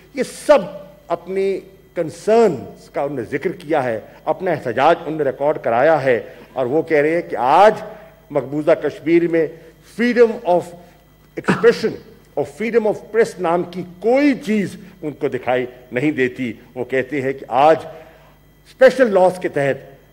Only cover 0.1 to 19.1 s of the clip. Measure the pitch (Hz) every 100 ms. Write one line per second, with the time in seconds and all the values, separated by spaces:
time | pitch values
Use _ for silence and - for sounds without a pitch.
0.1 | 269 233 - - 277 175 - - - -
1.1 | 170 175 190 196 190 - - _ 180 160
2.1 | - - 226 220 131 98 - - 170 143
3.1 | 139 98 143 185 - 147 156 127 110 -
4.1 | - 151 160 185 147 127 113 139 339 139
5.1 | 156 135 - 143 151 131 117 151 156 135
6.1 | 113 - - - - 123 156 156 151 151
7.1 | 170 170 104 123 160 208 - - - -
8.1 | - _ 143 127 147 151 156 147 - 143
9.1 | 170 170 165 151 - - - _ - 240
10.1 | 233 233 220 - 175 - - - _ _
11.1 | _ _ - - 180 226 - 214 - -
12.1 | - _ - 139 - 226 226 214 175 -
13.1 | 226 214 175 175 175 180 185 175 - 208
14.1 | 262 294 233 - 214 160 - - - 156
15.1 | 131 143 123 - 127 123 - - 120 151
16.1 | 135 127 127 123 101 - 127 120 131 -
17.1 | 147 131 135 - 120 151 151 - - -
18.1 | - - _ _ _ _ - 254 - 247